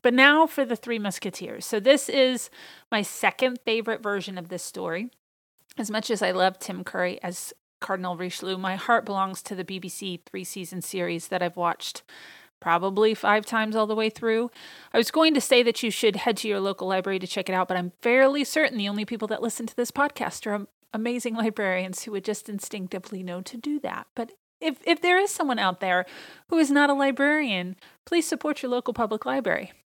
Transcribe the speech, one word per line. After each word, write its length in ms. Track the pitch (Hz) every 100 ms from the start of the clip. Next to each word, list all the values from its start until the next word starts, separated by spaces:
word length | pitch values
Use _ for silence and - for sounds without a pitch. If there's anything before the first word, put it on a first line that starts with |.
But 120 | 247
now 340 | 247 269 302 311
for 180 | -
the 100 | 247
Three 240 | 233 240 226
Musketeers. 640 | 202 - 196 - 180 110
So 140 | - 214
this 300 | 220 285 -
is 400 | 277 262 254 - - - - _
my 100 | 220
second 580 | 202 - 202 - 254 247
favorite 380 | - 226 220 220
version 340 | 214 202 190 185
of 120 | 170
this 120 | 180
story. 480 | - 190 185 170 247 _ _ _ _ _ _ -
As 120 | 214
much 220 | 214 214
as 100 | 214
I 100 | 190
love 280 | 185 190 185
Tim 240 | - 185
Curry 400 | 185 185 180 -
as 300 | 180 180 - - _ _
Cardinal 380 | - 190 185 170
Richelieu, 400 | 180 - 185 185
my 180 | 185
heart 300 | 185 - 233
belongs 360 | 226 196 190 190
to 120 | -
the 80 | 185
B 160 | 180 190
B 80 | 185
C 340 | - 196 175
three-season 560 | - 196 180 196 175 185
series 480 | - 190 175 170 -
that 120 | 185
I've 140 | 175
watched 480 | 175 175 - - - _ - - - - _
probably 540 | 170 170 190 196 220
five 320 | 214 202 208
times 300 | 208 226 220
all 120 | 220 214
the 80 |
way 140 | 214 220
through. 420 | 214 226 220 240 - - - -
I 40 | 233
was 120 | 233
going 240 | 311 320
to 80 | 294
say 220 | - 254
that 180 | 226 226
you 80 | 233
should 280 | - 220 196
head 200 | - 208
to 100 | 214
your 120 | 202
local 280 | 196 190 185
library 320 | 190 190 190
to 80 | 185
check 220 | 202 190
it 40 |
out, 140 | 185 180
but 100 | 180
I'm 160 | 180 _
fairly 420 | 240 247 269 285
certain 340 | 277 311 302 240
the 120 | 202
only 160 | 202
people 240 | 208 226 -
that 120 | 220
listen 240 | 233 - 226
to 80 |
this 140 | - 240
podcast 560 | - 285 - - -
are 80 | 220
am-, 140 | 208 202 _ _
amazing 420 | 214 233 247 233
librarians 680 | 226 220 214 196 185 185 185
who 80 | -
would 140 | 202
just 240 | 190 208 -
instinctively 760 | 202 - 214 185 190 - 190
know 180 | 180 175
to 160 | 185 240
do 220 | 294 294
that. 280 | - 90 -
But 180 | - 233 - _ _
if, 180 | 320 262
if 160 | - 339
there 160 | 359 359
is 140 | 403
someone 280 | - 294 220
out 200 | 196 180
there 260 | 190 180 180 - - - _
who 80 | 330
is 140 | 285
not 180 | 285 285
a 40 |
librarian, 840 | 277 277 269 277 302 277 190 180 185 - _
please 220 | - 339 311
support 340 | 311 302 294
your 80 | 254
local 240 | 247 240
public 320 | 226 220 214
library. 460 | 254 269 214 - 196 -